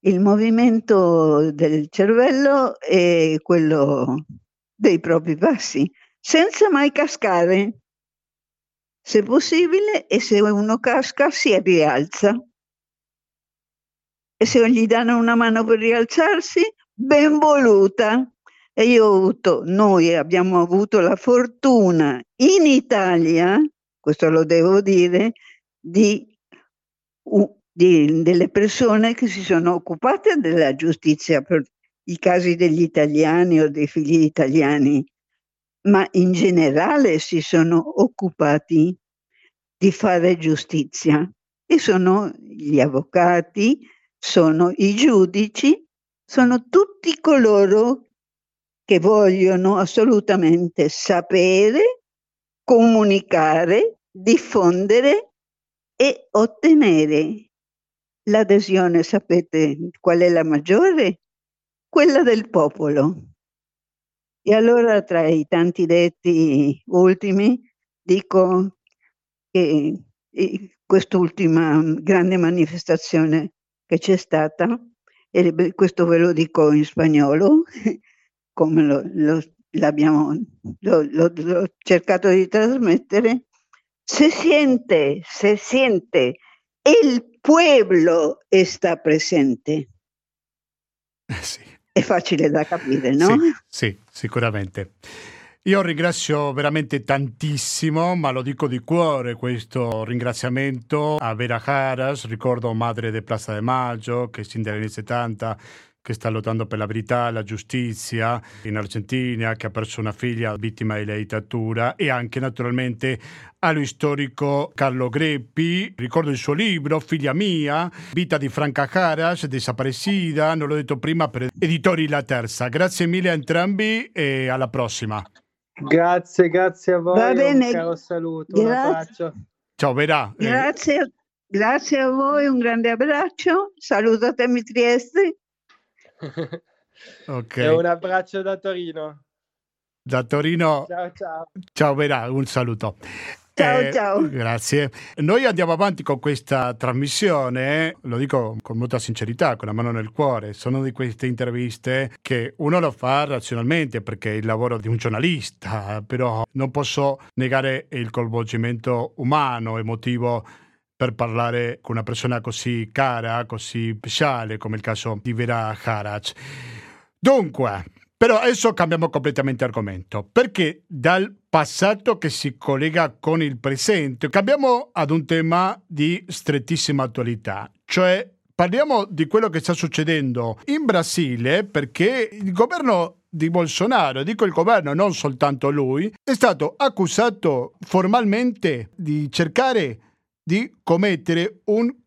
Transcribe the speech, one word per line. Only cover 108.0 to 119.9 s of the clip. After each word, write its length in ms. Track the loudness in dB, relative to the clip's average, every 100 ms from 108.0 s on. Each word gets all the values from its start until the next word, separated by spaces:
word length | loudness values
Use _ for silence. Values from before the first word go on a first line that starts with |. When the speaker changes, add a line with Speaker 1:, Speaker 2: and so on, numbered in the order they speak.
| -10 -6 -4 -6 -10 -16
Speaker 2:
in 140 | -10 -8
Argentina, 760 | -8 -10 -8 -6 -6 -6 -6
che 140 | -6 -8
ha 20 |
perso 300 | -10 -10 -8
una 120 | -10
figlia 420 | -8 -8 -6 -8 -8
vittima 400 | -10 -8 -6 -6
della 200 | -8 -8
dittatura, 800 | -8 -10 -8 -8 -6 -4 -4 -2
e 140 | -4
anche 300 | -4 -6 -8
naturalmente 800 | -8 -6 -6 -4 -6 -6 -6 -6 -12 -20 -20 _
allo 260 | -2 -2 -4
storico 840 | -4 -4 -4 -8 -6 -4 -2 -4
Carlo 360 | -2 -2 -2 -4
Greppi. 840 | -2 -2 -4 -8 -4 -2 -2 -6 -10
Ricordo 340 | -4 -2 -2
il 60 | -4
suo 160 | -4
libro, 460 | -2 -2 -2 -2 -4
Figlia 340 | -4 -4 -2
mia, 580 | -2 -2 -2 -2 -4 -6 -10 -8
vita 240 | -6 -2 -4
di 120 | -4
Franca 380 | -4 -4 -2 -4
Jaras, 580 | 0 -2 0 -4 -4 -8
desaparecida, 1080 | -8 -8 -6 -6